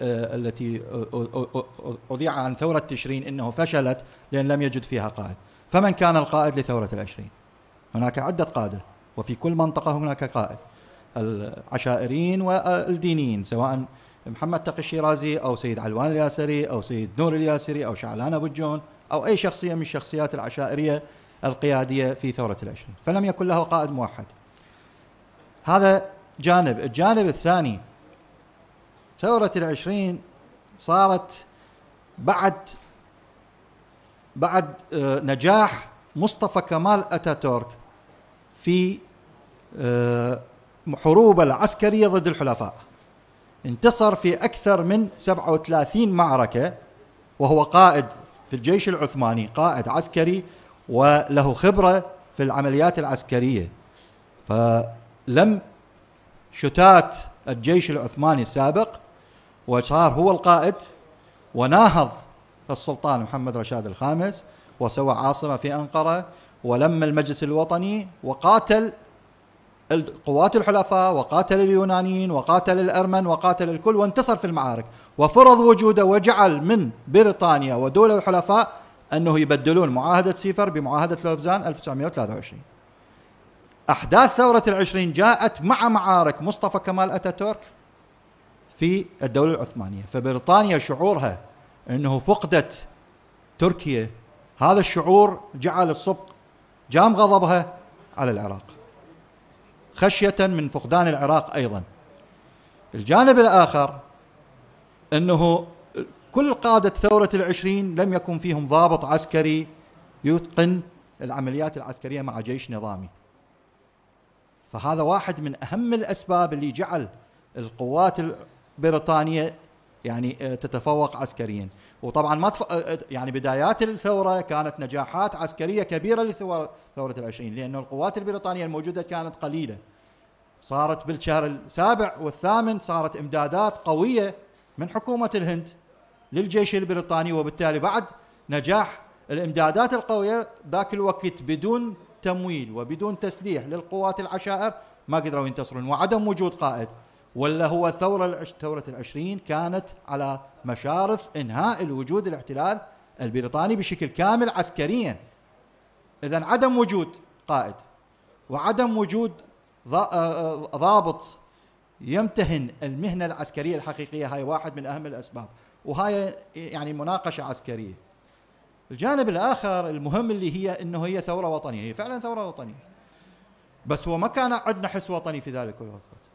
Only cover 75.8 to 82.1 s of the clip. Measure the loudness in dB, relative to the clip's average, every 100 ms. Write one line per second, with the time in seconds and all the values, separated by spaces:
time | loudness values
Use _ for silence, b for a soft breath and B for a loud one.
75.8 | 8 6 6 6 6 6 6 6 2 2
76.8 | 0 -6 4 6 6 6 4 4 2 0
77.8 | 2 6 6 6 2 2 4 2 2 B
78.8 | B B -4 0 2 2 4 2 4 4
79.8 | 4 2 2 4 2 0 -2 0 0 -2
80.8 | -2 0 0 -2 -2 -2 0 -2 -2 -8
81.8 | -8 -6 -6